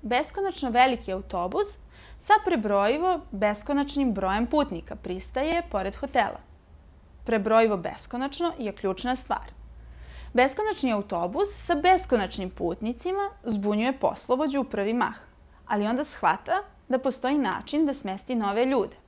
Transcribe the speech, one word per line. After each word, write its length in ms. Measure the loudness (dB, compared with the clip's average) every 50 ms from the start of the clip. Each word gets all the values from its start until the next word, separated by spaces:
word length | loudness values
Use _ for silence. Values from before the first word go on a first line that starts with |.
beskonačno 680 | -2 0 0 0 0 0 -4 -2 -2 -2 -2 -2 -4 0
veliki 440 | 4 6 6 6 4 0 -4 -6 -6
autobus 540 | -6 -6 -6 -4 -4 -4 -2 0 0 -2 -2 -4 -14 -18 -20 -20 -20 -20 -20 -20 -18
sa 140 | 2 4 4 4 6
prebrojivo 720 | 2 0 0 2 2 2 4 4 4 2 2 2 0 0 0 -2 -8
beskonačnim 840 | -6 0 0 0 0 0 -2 -2 0 0 0 0 0 0 0 0 0
brojem 340 | 0 0 0 0 0 0 2
putnika 480 | 4 2 2 2 -2 -8 -8 -10 -14
pristaje 680 | -12 -8 -8 -8 -8 -8 -6 -4 -2 0 0 0 0 -2 -2
pored 240 | -4 -4 -4 -4 -6
hotela. 440 | -6 -10 -2 2 2 2 2 0 -8 -14 -20 -20 -20 -20 _ -20 -20 -20 -20 -20 -20 -20 -20 -20 -14 -4
Prebrojivo 520 | 0 0 2 2 4 6 6 6 6 4 0
beskonačno 760 | -2 -6 -8 -8 -12 -10 -6 -6 -6 -6 -4 -2 -2 -2 -2 -2
je 120 | -6 -6
ključna 440 | -6 -2 -2 -2 -2 -2 -2 -2 -2
stvar. 360 | -2 -2 -4 -4 -4 -4 -10 -16 -18 -20 -20 -20 -20 -20 -20 -18 -18 -18 -18 -16 -16 -16 -2 4
Beskonačni 600 | 4 4 4 4 0 -2 -2 -2 0 0 0 2
autobus 540 | 0 0 -2 -2 -2 -2 -2 0 0 0 0 -2 -8 -2
sa 100 | 0 0
beskonačnim 760 | 2 6 6 6 6 4 2 2 2 2 0 -4 -6 -6 -6
putnicima 800 | -6 -4 -4 -4 -4 -2 -4 -6 -6 -4 -4 -4 -2 -2 -2 -4 -6 -8 -6
zbunjuje 560 | -2 -2 0 2 2 2 2 2 0 0 0
poslovođu 600 | 0 -2 -2 -2 0 0 0 2 2 0 0 0
u 20 | -2
prvi 300 | -2 -2 -2 -2 0 0
mah, 220 | 0 0 0 -2 -8 -18 -20 -20 -20 -20 -20 -20 -20 -6 -4
ali 200 | -2 0 0 0
onda 160 | 0 -2 -2
shvata 600 | -4 -6 0 2 2 2 2 0 -2 -2 -2 -2 -6 -16 -20 -6 _
da 100 | -2 0
postoji 380 | 2 0 -2 0 -2 0 2 2
način 480 | 2 0 -2 -4 -6 -4 0 2 2
da 80 | 2 0
smesti 420 | -2 -4 -6 -6 -6 -6 -4 -2
nove 300 | 0 0 0 2 2 2
ljude. 300 | 2 4 2 0 -2 -4 -14 _